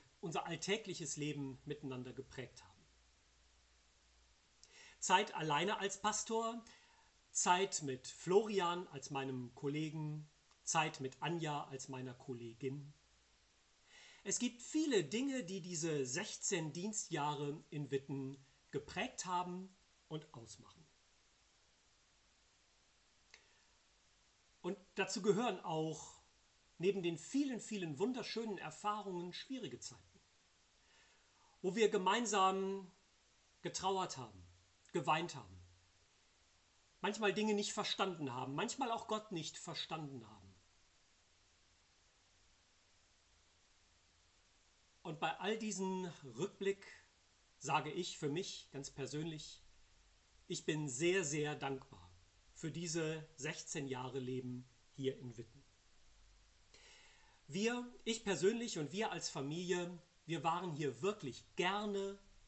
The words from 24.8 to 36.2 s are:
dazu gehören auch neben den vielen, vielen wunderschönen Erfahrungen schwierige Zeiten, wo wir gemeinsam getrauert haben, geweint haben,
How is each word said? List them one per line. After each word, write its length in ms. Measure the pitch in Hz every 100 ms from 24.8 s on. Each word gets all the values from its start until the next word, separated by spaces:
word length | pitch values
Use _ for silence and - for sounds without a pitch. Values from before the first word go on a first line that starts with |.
| - -
dazu 260 | 226 220
gehören 380 | 202 190 247 180
auch 640 | 180 160 160 156 - - - _ _ _ _ -
neben 240 | 185 196
den 160 | 170 156
vielen, 400 | - 277 285 214
vielen 400 | - 208 165 139
wunderschönen 580 | 233 240 - 220 220 180
Erfahrungen 720 | 156 - 208 214 196 175 175
schwierige 460 | - - 262 160 123
Zeiten, 440 | - 123 - - _ _ _ _ _ _ _ - - - _ _ - -
wo 140 | 185 202
wir 140 | 202
gemeinsam 1040 | 202 185 226 226 208 190 190 190 196 185 - _ _ _ _ _ _
getrauert 560 | - - 185 190 180 131
haben, 260 | 113 95 - - _ _ -
geweint 440 | 175 156 160 170 135
haben, 200 | 92 92 - - _ _ _ _